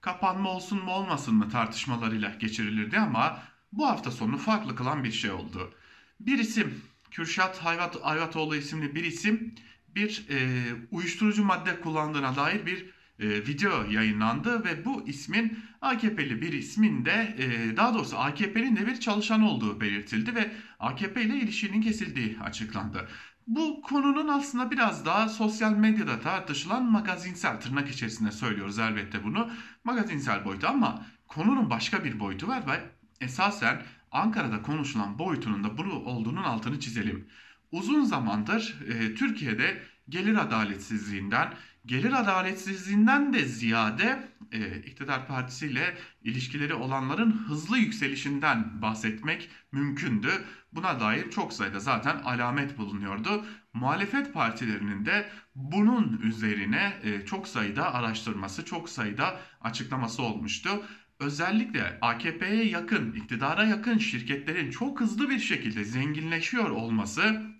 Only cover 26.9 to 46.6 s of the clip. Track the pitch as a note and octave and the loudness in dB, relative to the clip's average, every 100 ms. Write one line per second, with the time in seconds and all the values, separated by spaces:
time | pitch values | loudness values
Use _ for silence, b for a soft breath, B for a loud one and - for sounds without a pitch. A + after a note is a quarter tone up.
26.9 | G#3+ G3+ F3 F3+ F3 E3 A2 - C3+ C#3 | 4 4 -2 -4 -2 -2 -2 -2 -2 -2
27.9 | - A#2+ - G#2+ G2+ B2 G#2 G2 G#2 A2+ | -2 -4 0 -2 0 -2 -2 -2 0 0
28.9 | G#2+ G2 G#2 G2+ F3 A#3 B B B A#3 | 0 -4 -4 -2 -2 -2 B B B -4
29.9 | A#3+ G#3+ D#3 C3 G2+ G2 F#2+ D#3+ C#4 G#3 | 0 0 -2 0 0 -2 -2 0 4 2
30.9 | A2 B B _ - F3+ C4+ G3+ A#2 - | 2 B B _ 0 2 4 2 0 0
31.9 | F#3+ D3+ A2 G2+ F#2+ E3 C4 C#3+ D3+ - | -2 -2 -4 -4 -4 -4 -4 -2 -4 -4
32.9 | - _ _ B2+ B2+ G3 G#3 A2+ C3 B | -18 _ _ -8 0 0 2 2 2 B
33.9 | B B C3+ G#3 G#3+ C#3+ G#2 G#2+ D3+ C3+ | B B 0 2 2 0 -2 -2 -2 -2
34.9 | A#2+ G2+ G#2 F3+ D3 A2 G2+ G#2 G#2+ F#3+ | -2 -2 -2 -2 -2 0 0 -2 -2 -4
35.9 | E3 - B2 A2 D#3+ F3+ A#2 A#2+ C#3+ B2 | -4 -4 -2 -2 -2 -2 -2 -2 -4 -4
36.9 | A2+ G2+ F2 - B B B _ E3 G3 | -2 -2 -4 -8 B B B _ -6 2
37.9 | D4+ B3 E3 A2+ G#2+ G#2+ A3 A3 - C#3+ | 4 4 2 0 0 2 0 0 -6 -6
38.9 | A#2 A2+ A2 C4+ G#3+ C#3+ G#2+ D3+ F#3+ B | 0 0 2 0 0 -2 0 0 -2 B
39.9 | B - D3+ G3 G#3+ C3+ A2+ G#2 G2 - | B -8 -2 2 4 4 2 0 -2 -4
40.9 | A2 G#2 G2 G2 A#2+ E3+ - B B - | -4 -4 -6 0 0 0 -4 B B -4
41.9 | B2+ A#3+ C4+ G#3 F#3 F#3 F#3+ - F#3+ F#3 | 0 2 2 2 2 0 -4 -6 -8 0
42.9 | G3+ A3 C#4 C#4+ A#3+ C3+ A2+ A#2 A2+ G#2+ | 6 8 6 4 2 2 0 2 4 2
43.9 | G#2+ G#3 C4+ - - - A2 G2 F2+ - | 2 0 0 -6 -18 -10 -6 -4 -6 -10
44.9 | - C#3 C3 B2+ C3 B2+ - D3+ B2+ F3 | -10 -4 -4 -2 -4 -4 -6 -4 0 -2
45.9 | F3 B _ - A#2+ B2+ D3 | -4 B _ -4 -4 -4 -2